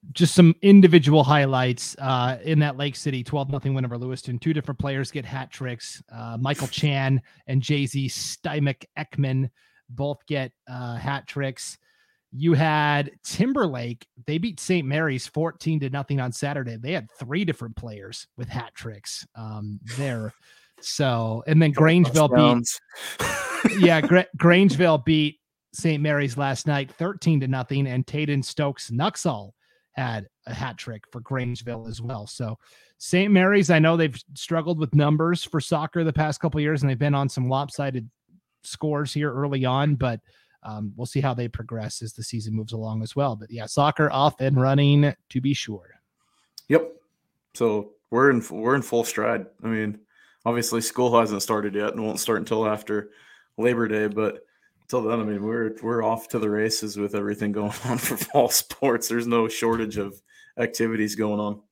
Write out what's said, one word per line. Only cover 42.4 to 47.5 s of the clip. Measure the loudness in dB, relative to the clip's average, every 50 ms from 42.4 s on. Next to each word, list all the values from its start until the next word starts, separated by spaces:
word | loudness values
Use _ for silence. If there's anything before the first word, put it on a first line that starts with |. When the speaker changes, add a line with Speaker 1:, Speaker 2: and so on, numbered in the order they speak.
| -6 -4 -6
Speaker 1:
moves | -6 -6 -6
along | -8 -8 -6 -6 -6 -6
as | -6 -4 -4
well. | -2 -2 -2 -4
But | -6 -12 -14
yeah, | -12 -12 -12
soccer | -4 0 2 2 2 2 2 0 0
off | 2 2 2 2 2 0
and | 0 2 2 2
running | 4 4 4 4 4 6 6 6 4 2 0 _ _ _
to | -6 -4
be | -2 -2 -4
sure. | -4 -6 -10 -12 -14 -14 -20 -20 _ _ _ _ _ _ _ _ _ _ _ _ -20 _ 2
Speaker 2:
Yep. | 2 2 2 0 -12 _ _ _ _ _ _ _ _ _ _ _